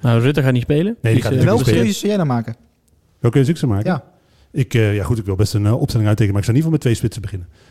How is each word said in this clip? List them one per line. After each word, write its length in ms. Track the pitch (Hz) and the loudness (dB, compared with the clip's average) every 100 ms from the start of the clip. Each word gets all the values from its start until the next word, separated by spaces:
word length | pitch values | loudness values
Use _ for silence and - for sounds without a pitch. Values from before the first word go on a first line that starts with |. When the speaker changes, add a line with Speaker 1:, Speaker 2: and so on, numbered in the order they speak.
Speaker 1:
Nou, 200 | 123 117 | 0 2
Rutte 220 | 123 147 | 2 0
gaat 100 | 131 | 0
niet 100 | 127 | 0
spelen. 220 | 117 147 | 0 0
Speaker 2:
Nee, 100 | 190 233 | -2 -2
die 100 | 117 | 0
Speaker 1:
Dus, 0 | |
Speaker 2:
gaat 40 | - | 0
Speaker 1:
eh, 60 | |
Speaker 2:
natuurlijk 260 | 110 - - | 0 2 2
Speaker 3:
Welke 140 | 226 | 2
Speaker 2:
spelen. 160 | 127 107 | 2 2
Speaker 3:
keuze 140 | 226 196 | 2 0
zou 100 | 208 | -2
jij 80 | 208 | 0
dan 100 | 156 | 0
maken? 300 | 120 113 117 _ _ _ _ _ _ | -2 -4 -12 _ _ _ _ _ _
Speaker 2:
Welke 180 | 120 143 | 0 2
keuze 140 | 127 | 2
ik 60 | 170 | 0
zou 160 | 139 | 0
maken? 180 | 98 113 | 0 0
Speaker 3:
Ja. 140 | 160 - _ _ _ _ | -4 -6 _ _ _ _
Speaker 2:
Ik, 220 | - 127 | -6 -2
eh, 200 | 117 107 | 0 2
ja, 100 | 104 | 0
goed, 140 | 92 113 | -2 -4
ik 60 | |
wil 100 | 98 | -2
best 200 | 95 104 | -2 0
een, 120 | 107 104 | 0 0
eh, 60 | 120 | 0
opstelling 280 | 147 117 107 | 0 0 0
uittekenen, 200 | 107 104 | 2 0
maar 80 | 101 | 0
ik 60 | |
zou 80 | 98 | 0
niet 100 | 120 | 0
van 80 | 160 | 0
mijn 120 | 151 | 0
twee 120 | 127 | 0
spitsen 280 | 110 113 - | -2 -2 -6
beginnen. 260 | 101 95 87 - _ | -10 -12 -14 -20 _